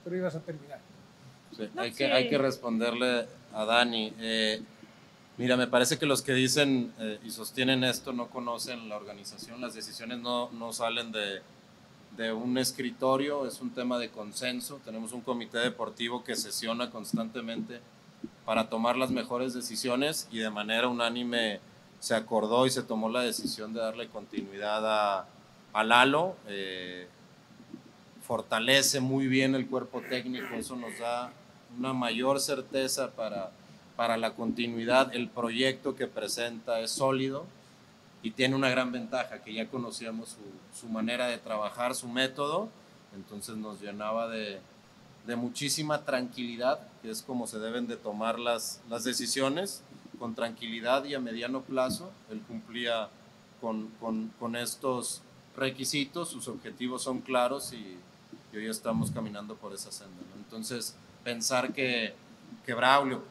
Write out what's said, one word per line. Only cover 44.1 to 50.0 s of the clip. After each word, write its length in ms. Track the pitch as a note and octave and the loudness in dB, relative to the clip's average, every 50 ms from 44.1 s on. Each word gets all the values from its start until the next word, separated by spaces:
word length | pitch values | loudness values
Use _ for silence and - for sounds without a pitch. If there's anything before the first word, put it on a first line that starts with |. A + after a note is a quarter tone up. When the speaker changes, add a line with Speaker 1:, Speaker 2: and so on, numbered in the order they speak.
| A2 A2+ A#2 A2+ | 0 0 0 -2
Speaker 2:
de, 300 | A2+ A2 G#2+ G#2 G2+ F#2+ F#2+ - - - - - - - - - - - - G#2+ | -2 -4 -4 -4 -6 -8 -12 -16 -20 -20 -20 -20 -20 -20 -20 -20 -20 -16 -8 -4
de 80 | A#2+ | -4
muchísima 680 | A#2 B2 A#2+ A#2+ - C#3+ C#3+ C3+ - D#3 D3+ D3+ D3 D3+ | -2 -2 -2 -4 -2 -2 -2 0 0 0 0 0 0 0
tranquilidad, 760 | - C3+ B2+ B2+ B2 A#2+ B2+ B2 A#2 A#2 A2+ A#2+ B2+ D3 - - - - - | 0 0 0 0 -2 -6 -6 -6 -6 -4 2 2 2 2 2 -2 -16 -20 -14
que 80 | - A2+ | -10 -8
es 100 | A2 A2 | -8 -8
como 260 | - - B2+ B2 A#2 A2+ | -6 -4 -4 -2 -2 -4
se 120 | - G#2+ | -4 -4
deben 280 | G#2+ A2+ A2+ B2 A#2+ A2+ | -4 -2 -2 -2 -2 -2
de 100 | A#2+ A#2 | -6 -6
tomar 420 | - G#2+ G#2 G#2 A2 A2+ A2+ A#2 | -6 -6 -4 0 0 0 0 0
las, 420 | A#2+ A#2+ A#2 A2 - - - - - A#2 | 2 0 0 0 0 -6 -8 -10 -10 -8
las 140 | A2+ A#2 A2+ | -6 -2 -2
decisiones, 800 | B2+ A#2+ A#2+ B2+ A2+ - C3+ C3+ C3+ C#3 E3 G3 G3 - - - - - - | 0 0 0 0 0 2 2 2 2 2 2 -2 -4 -6 -10 -14 -20 -20 -20